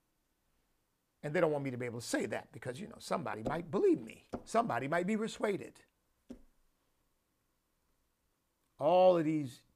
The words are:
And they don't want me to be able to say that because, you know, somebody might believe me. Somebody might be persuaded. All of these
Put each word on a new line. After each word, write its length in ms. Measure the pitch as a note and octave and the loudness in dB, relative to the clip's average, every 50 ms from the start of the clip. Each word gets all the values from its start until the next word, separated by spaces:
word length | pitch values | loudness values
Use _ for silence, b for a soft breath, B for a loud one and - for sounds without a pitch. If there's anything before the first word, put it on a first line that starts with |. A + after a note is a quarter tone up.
| _ _ _ _ _ _ _ _ _ _ _ _ _ _ _ _ _ _ _ _ _ _ _ _ | _ _ _ _ _ _ _ _ _ _ _ _ _ _ _ _ _ _ _ _ _ _ _ _
And 120 | - D3 D3+ | -8 -2 2
they 60 | F3+ | 2
don't 120 | E3+ D#3 | 2 2
want 120 | D3 C#3+ C#3 | 2 0 -2
me 60 | C3+ | -4
to 40 | B2 | -4
be 80 | A#2+ B2 | -4 -6
able 160 | A#2+ A2 A#2+ | -6 -6 -8
to 60 | - | -4
say 180 | - - C#4+ G#3 | -2 -2 -2 -2
that 260 | A2 A#2+ G#2 - - | -4 -6 -8 -8 -12
because, 300 | - B2 - B2+ B2 C3 | -16 -10 -10 -10 -8 -8
you 80 | G#3+ - | -12 -14
know, 80 | - - | -14 -16
somebody 440 | - - - F#3 C3+ G#2+ G#2+ G#2+ | -6 -4 -4 -4 -4 -6 -8 -6
might 280 | A2+ - D3 E3+ E3+ E3 | -4 -4 -4 -4 -6 -4
believe 300 | C3+ A3+ G#4 G4 D#4+ - | 0 2 4 4 4 2
me. 240 | - - - - - _ - - - | 0 -8 -16 -18 -16 _ -14 -14 -10
Somebody 440 | - - - A#3 F3 A#2 A#2+ C3 C#3 | -2 0 0 0 0 -2 -2 -2 0
might 180 | E3 F3 F#3 | 0 0 0
be 120 | F#3+ A3 G#3 | 0 0 -2
persuaded. 560 | A3+ G3+ - - A#3 G#3+ G3 C#3+ A2+ - - - - _ _ _ _ _ _ _ _ _ - - - - _ _ _ _ _ _ _ _ _ _ _ _ _ _ _ _ _ _ _ _ _ _ _ _ _ _ _ _ _ _ _ _ _ _ _ _ _ _ _ _ _ _ _ _ _ - | -2 -4 -4 -2 -2 -2 -2 -4 -6 -12 -16 -20 -20 _ _ _ _ _ _ _ _ _ -20 -20 -20 -20 _ _ _ _ _ _ _ _ _ _ _ _ _ _ _ _ _ _ _ _ _ _ _ _ _ _ _ _ _ _ _ _ _ _ _ _ _ _ _ _ _ _ _ _ _ 0
All 400 | C#3 D#3 F3+ F#3 F#3 F#3 F3+ E3+ | 2 4 6 8 8 8 8 6
of 80 | D#3 | 4
these 340 | D#3 D#3+ D3+ C#3+ B2 A#2+ - _ _ _ | 2 0 0 -2 -4 -8 -14 _ _ _